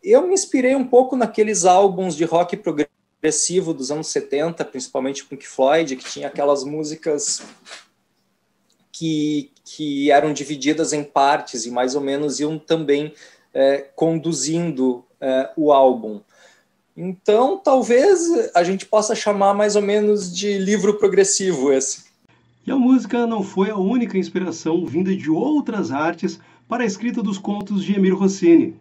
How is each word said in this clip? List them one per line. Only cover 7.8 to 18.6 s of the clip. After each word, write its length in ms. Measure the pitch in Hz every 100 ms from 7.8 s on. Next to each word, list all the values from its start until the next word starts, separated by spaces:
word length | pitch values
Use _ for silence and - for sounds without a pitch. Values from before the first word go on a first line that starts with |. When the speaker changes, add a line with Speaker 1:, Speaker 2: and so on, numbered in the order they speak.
| _ _ _ _ _ _ _ _ _ _ _ -
Speaker 1:
que, 540 | 160 156 151 151 135 _
que 440 | - - 151 143 143
eram 200 | 143 151
divididas 600 | 143 143 147 135 151 147
em 100 | 147
partes 640 | 143 143 139 151 151 123 117
e 40 |
mais 240 | 120 131 139
ou 40 |
menos 380 | 139 139 147 131
iam 220 | 151 156
também, 520 | - 165 147 143 151 151 - _ _
eh, 360 | 131 135 139 - -
conduzindo, 1080 | 165 165 151 160 131 165 170 135 131 123 _ _
eh, 300 | 135 131 135 -
o 160 | 147
álbum. 480 | 139 135 120 110 104 _ _ _ _ _ _ _ -
Então, 640 | 180 185 - 214 262 381
talvez 960 | - 269 208 240 349 359 339 330 -
a 80 | 175